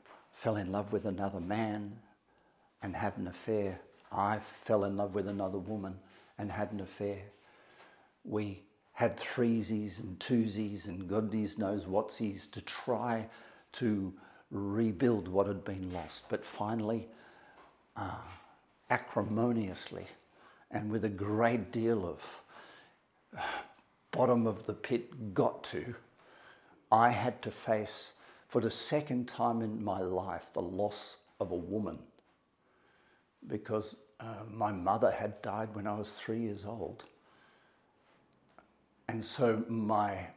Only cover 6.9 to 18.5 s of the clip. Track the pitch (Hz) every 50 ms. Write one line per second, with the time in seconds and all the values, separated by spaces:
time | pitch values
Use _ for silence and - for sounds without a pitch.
6.9 | - - 104 101 101 101 98 101 - - - - - - - - - - - -
7.9 | - - _ _ _ _ - - 107 107 104 104 98 - - - _ _ _ _
8.9 | _ - 120 113 98 - - - - - 120 117 117 113 104 90 110 107 107 104
9.9 | 87 98 113 95 90 82 - - 131 117 113 113 95 104 110 104 101 101 - 101
10.9 | 90 92 95 87 98 110 110 107 101 110 107 98 - - 107 95 104 101 87 92
11.9 | 92 104 110 - - - 117 104 98 95 - - - 107 92 - - - - -
12.9 | 123 107 117 123 117 113 107 110 - - - - - - - _ - - 127 113
13.9 | 107 101 98 92 90 - - - - - - _ - 104 101 101 98 110 117 113
14.9 | 104 - 135 123 117 104 87 92 92 98 98 98 101 95 - - 98 95 92 92
15.9 | 90 90 80 78 - - - - 110 101 - - - - 107 104 113 113 107 107
16.9 | 117 113 113 - - - - - - - - - - - - - - _ _ _
17.9 | _ 98 98 92 90 - - - 90 - - -